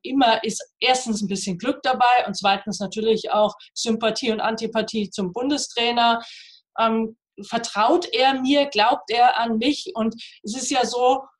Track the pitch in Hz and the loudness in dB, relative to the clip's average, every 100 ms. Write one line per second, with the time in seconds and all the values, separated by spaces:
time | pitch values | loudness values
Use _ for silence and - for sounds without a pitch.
0 | - 269 240 226 226 202 - _ 247 254 | -2 4 4 4 -2 -6 -10 _ 2 2
1 | 240 214 196 190 - 180 247 294 262 254 | 0 -4 -2 -4 -4 -4 -4 -2 -2 2
2 | 240 247 - - 202 196 214 190 190 214 | 4 4 2 -2 0 0 -2 -6 -6 -2
3 | 220 220 - 208 214 - - - - 220 | 0 0 0 2 2 -2 -14 -6 -4 0
4 | 220 214 240 214 220 220 226 226 214 220 | 0 0 -2 -2 -2 -2 -4 -4 -2 -4
5 | 202 - 185 208 262 285 - 240 233 240 | -4 -4 -6 -4 -2 -2 -4 -2 0 2
6 | 233 233 - - - - _ - 226 226 | 2 2 -4 -18 -20 -20 _ -2 0 0
7 | 220 - _ - 208 233 233 202 226 349 | -2 -8 _ -20 -8 -6 -4 0 2 2
8 | - 226 262 269 262 285 285 214 220 285 | 0 2 2 2 2 2 2 2 2 0
9 | - 233 247 - 233 220 262 285 - 226 | -2 4 4 4 0 0 0 -2 -6 -4
10 | 220 226 - - - 254 247 269 240 247 | -4 -4 -14 -14 -12 -8 -4 -2 -2 2
11 | 247 269 - | 2 2 -2